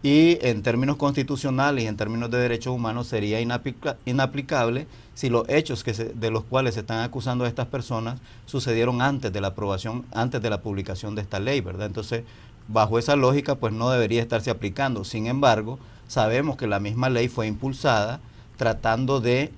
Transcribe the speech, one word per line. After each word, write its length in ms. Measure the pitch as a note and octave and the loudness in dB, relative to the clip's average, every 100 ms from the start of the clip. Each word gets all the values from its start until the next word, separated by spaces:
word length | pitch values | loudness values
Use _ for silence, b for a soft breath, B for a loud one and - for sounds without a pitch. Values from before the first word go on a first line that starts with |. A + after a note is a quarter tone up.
Y 340 | C#3 D3 E3 E3+ | 6 8 8 6
en 200 | B2+ A2 | 2 0
términos 320 | A2 A#2 C#3 | 0 2 2
constitucionales 880 | - C#3+ C#3 C3+ C#3 C#3+ C3 C#3+ C#3 | 2 0 0 -2 -2 -2 0 2 2
y 60 | A2+ | -2
en 80 | G#2+ | -2
términos 340 | G#2+ A2+ A#2 | -4 -2 -2
de 80 | B2 | 0
derechos 340 | B2 A#2 B2+ | 2 0 -2
humanos 360 | B2+ A#2 A2+ A#2+ | -2 -2 -4 -4
sería 320 | A#2 G#2 A2 | -2 0 0
inaplica-, 560 | A#2 A#2+ C#3 B2+ D3 - - | 0 -2 -4 -6 -6 -6 -2
inaplicable 800 | B2+ C3 C#3+ C3 C#3+ A#2 B2 D#3 B B | 0 0 -2 -2 0 2 0 -6 B B
si 140 | - C3 | -4 2
los 200 | A#2+ - | 2 4
hechos 340 | D3 D#3 B2+ | 2 2 -4
que 100 | - | -4
se, 120 | G#2+ | -4
de 260 | A2+ A2+ A2+ | -4 -2 -2
los 140 | A2 | -2
cuales 300 | A2+ B2+ C3 | 0 0 0
se 60 | G#2+ | -2
están 220 | G#2+ A2+ | -4 -4
acusando 420 | A#2 B2+ C3 B2 | -2 -4 -2 0
a 40 | A#2+ | -2
estas 180 | A#2 A#2+ | -2 -4
personas 540 | C3+ A#2+ A#2 A2+ B2+ B B - | -6 -4 -4 -4 -8 B B -6
sucedieron 560 | C#3 B2+ A2+ A#2 B2 | -4 0 2 2 2
antes 300 | C3 C#3 B2 | 0 0 -2
de 80 | G2 | -2
la 80 | G2 | -4
aprobación, 560 | F#2+ G2+ F#2+ A2 A#2+ - | -2 -2 -2 -4 -8 -6
antes 280 | - A#2 B2+ | -2 -2 0
de 100 | A2 | -2
la 100 | G#2 | -2
publicación 560 | A2 G2 F#2+ F#2+ G#2+ G#2 | -2 -6 -6 -8 -6 -6
de 60 | |
esta 180 | G2 G2 | -6 -4
ley, 200 | G#2+ C#3 | -2 -2
¿verdad? 280 | F#2 F#2 G#2 | -4 -6 -6
Entonces, 340 | G#2 G#2 A#2 A#2 B B B - | -6 -6 -6 -6 B B B -2
bajo 320 | A2 G#2+ A#2 | 2 4 2
esa 160 | A#2 C#3+ | 4 4
lógica, 400 | B2+ C#3+ C#3+ C3+ | 6 4 0 -2
pues 160 | A2+ | -2
no 180 | G#2+ A#2+ | 0 2
debería 320 | B2+ G#2+ A#2 | 2 4 2
estarse 280 | A#2 A#2 B2+ | 2 -2 -2
aplicando. 520 | A2+ G#2 F#2 C3+ A2+ | -2 -4 -2 -2 -2
Sin 240 | F#2+ A2+ A2 | -4 -4 -2
embargo, 540 | C3 C#3 A2 G#2+ C3 B B B | 4 4 4 0 -10 B B B
sabemos 500 | C#3 A2 A#2+ D3 C3+ | 0 2 2 0 -2
que 120 | A#2 | -2
la 100 | G2+ | 0
misma 320 | G#2 A2 C3 | 0 0 0
ley 160 | B2 A2+ | 2 0
fue 220 | - A2 | -2 -4
impulsada 720 | G#2 C3+ C3 D3 A2+ G#2 C3 B B B - | -2 -4 -2 2 2 2 -4 B B B -2
tratando 640 | A#2 A2+ A#2 A2+ C3 C#3 | -2 0 0 0 2 2
de 300 | A#2 B2 D3 | 2 2 0